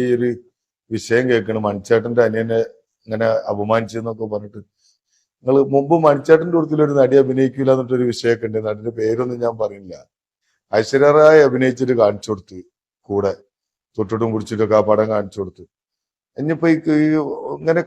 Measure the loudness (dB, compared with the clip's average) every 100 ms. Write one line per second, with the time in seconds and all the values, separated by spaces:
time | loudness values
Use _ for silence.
0 | 0 0 -2 -4 -12 _ _ _ _ -10
1 | -2 0 2 0 0 -4 -4 -4 0 -2
2 | 0 0 2 0 -2 -2 -2 -8 _ _
3 | -10 -2 0 0 -2 -6 0 -2 -2 -8
4 | -10 -8 -8 -8 -10 -18 -20 _ _ _
5 | _ _ _ _ 0 2 2 0 2 2
6 | 4 2 4 4 4 -2 0 0 2 2
7 | 4 4 4 2 -2 0 0 0 0 -2
8 | -2 -2 -2 -2 -2 -6 -6 -8 -10 -6
9 | -4 -2 -4 -4 -6 -4 -6 -8 -18 -20
10 | -20 _ _ _ _ _ _ -2 0 2
11 | 4 6 8 8 6 4 0 0 -2 2
12 | 2 0 -6 -10 -10 -20 -20 _ _ _
13 | -6 -4 -2 -6 _ _ _ _ _ -10
14 | -8 -4 -4 -4 -6 -4 2 2 2 0
15 | 0 -4 -6 -10 -12 -14 -20 _ _ _
16 | _ _ _ -10 -6 -2 0 0 0 0
17 | 2 0 -4 -8 -10 -6 -2 -2